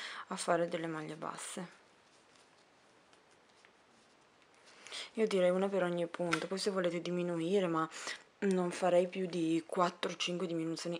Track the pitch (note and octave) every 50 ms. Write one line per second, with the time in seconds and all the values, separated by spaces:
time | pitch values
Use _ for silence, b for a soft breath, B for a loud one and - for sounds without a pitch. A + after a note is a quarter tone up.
0 | B B B B B B F#3 F3+ - - F3 E3+ F3 E3+ F3+ E3 E3 E3 D#3+ D#3
1 | D#3 D#3 D#3 D#3+ - - - - - - - F#3+ F3+ E3+ - - - _ _ _
2 | _ _ - - _ _ - - - _ - - _ _ _ _ _ _ _ _
3 | _ _ - - _ _ - _ _ _ _ - - - _ _ _ _ _ _
4 | _ _ _ _ _ _ _ _ - _ - - B B B B B B B B
5 | B B B A3+ A3 F#3+ G3 F#3 F3+ F3+ F3+ F#3 G3 G3+ G3 F#3 F3+ F3 F3 F3
6 | E3+ E3 - - F3 E3+ E3 D#3+ E3+ - F#3+ F#3 - G#3+ F#3+ F#3+ F3 F3 E3+ F3
7 | E3+ F3 F3 F3+ F3 F3 E3+ E3 D#3+ E3+ G3+ G3+ F#3 E3+ E3 D#3+ D#3+ - B B
8 | B B B B B - _ _ G#3 G3 F#3 F#3 F3+ F3 F3 - F#3+ F3 F3 F3+
9 | F#3 F3+ - F#3+ F#3 E3+ E3+ F3 D#3+ D#3+ E3 D#3+ - - - F#3+ F3 F3 - -
10 | - F#3 F3 - - F3+ F3 F3 F#3+ E3 E3+ E3 D#3+ E3 E3 - - F3 F3